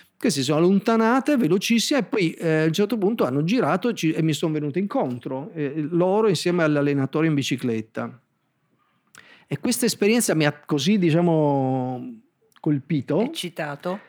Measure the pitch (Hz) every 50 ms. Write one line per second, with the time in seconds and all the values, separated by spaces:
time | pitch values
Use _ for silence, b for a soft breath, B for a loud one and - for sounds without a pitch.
0 | B B _ _ - 233 - 139 127 143 151 151 175 180 202 190 - 233 226 226
1 | 226 226 247 269 - 302 294 233 202 151 175 202 - - 233 220 - - 294 262
2 | 190 - - 220 175 165 - - - 160 160 156 156 165 160 202 208 202 254 214
3 | 180 202 240 226 202 127 131 143 156 175 240 254 170 139 175 185 - 240 196 -
4 | 165 156 151 160 160 160 143 - 185 160 151 151 151 147 127 180 202 196 - 269
5 | 185 131 123 117 - 135 135 131 151 220 170 160 147 135 147 160 151 139 175 170
6 | 180 185 196 220 226 208 170 - - 180 175 175 160 151 147 143 143 143 143 139
7 | 135 135 - 156 160 160 151 143 127 - 135 120 - 123 113 110 110 - _ 120
8 | 117 120 123 - _ _ _ _ _ _ _ _ _ _ _ _ _ _ _ _
9 | _ _ B B B B B B B _ 143 - - 247 233 - 247 214 - -
10 | 208 202 233 240 - - 165 156 147 147 - - - - 156 143 131 185 220 202
11 | 175 160 147 170 175 170 165 156 151 143 143 139 131 131 131 131 127 127 127 123
12 | 127 123 117 110 - _ _ _ _ _ _ _ - 160 147 135 - - 165 135
13 | 117 - 143 180 220 294 330 - 285 269 - - 156 147 - - - 180 185 214
14 | B